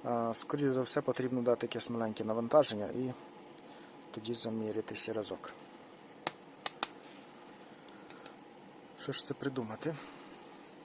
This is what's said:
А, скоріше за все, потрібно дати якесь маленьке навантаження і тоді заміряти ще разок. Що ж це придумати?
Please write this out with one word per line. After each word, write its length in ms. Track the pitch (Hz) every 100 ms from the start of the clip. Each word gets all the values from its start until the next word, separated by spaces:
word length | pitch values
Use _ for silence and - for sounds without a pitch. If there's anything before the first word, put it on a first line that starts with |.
А, 300 | 123 120 117
скоріше 400 | 113 - 147 143
за 80 | 131
все, 200 | 123 -
потрібно 400 | 143 123 127 127
дати 240 | 120 117 117
якесь 240 | 117 -
маленьке 340 | 117 113 107
навантаження 600 | 110 113 117 151 139 107 101
і 280 | - 127 127 - - - - - - - - -
тоді 220 | - 110
заміряти 640 | 117 117 110 107 107 107 107
ще 180 | -
разок. 400 | 107 98 92 - - - - - - - - - - - - - - - - - - - - - - - - - - - - - - - - - - - -
Що 120 | -
ж 140 | 135 -
це 80 |
придумати? 600 | 139 139 131 110 110 156 151 - - - - - - - -